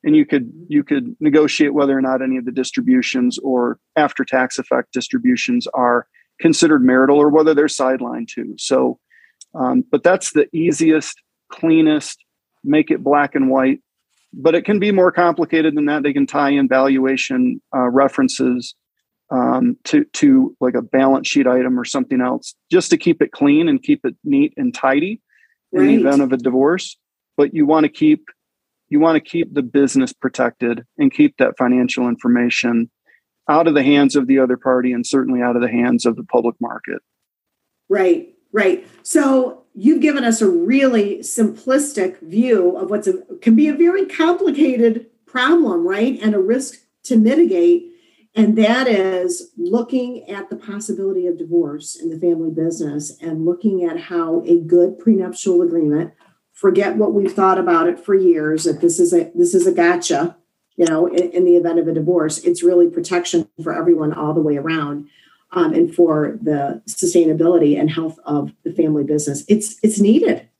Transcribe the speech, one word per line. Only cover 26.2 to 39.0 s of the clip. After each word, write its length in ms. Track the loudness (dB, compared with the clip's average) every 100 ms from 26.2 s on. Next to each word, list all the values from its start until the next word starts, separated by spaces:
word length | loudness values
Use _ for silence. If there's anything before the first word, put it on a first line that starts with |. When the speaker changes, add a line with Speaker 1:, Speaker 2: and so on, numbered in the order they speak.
Speaker 1:
of 100 | 2
a 40 | -2
divorce. 600 | 0 2 2 0 -6 -18 _ _ _ -2
But 180 | 0
you 100 | 2
wanna 240 | 2 2 0
keep, 400 | 0 2 2 -4 _ _ _ _ _ _
you 120 | 0
wanna 200 | 2 0
keep 340 | -2 -6 -4
the 80 | -4
business 500 | -2 0 2 0 -2
protected 720 | -4 -8 -2 -4 _ -6 -6 -10 -2
and 140 | -2
keep 240 | 2 0 2
that 180 | -2 0
financial 520 | 0 0 0 -2 -4
information 840 | -2 0 0 0 -2 -2 -2 -4 _ _ _ _ _ 0
out 200 | 2 2
of 60 |
the 100 | 2
hands 320 | 2 4 4 2
of 100 | 2
the 120 | 2
other 180 | 2 0
party 360 | 0 0 0
and 140 | -4 -2
certainly 340 | -2 0 -2
out 160 | -2 -2
of 60 |
the 80 | -2
hands 340 | 0 0 0 0
of 100 | -4
the 80 |
public 320 | -2 -2 -2 -6
market. 400 | -10 -10 -12 -14 _ _ _ _ _ _ _ _ _
Speaker 2:
Right, 460 | 0 2 0 -2 _ _
right. 340 | -2 0 -2 -8 _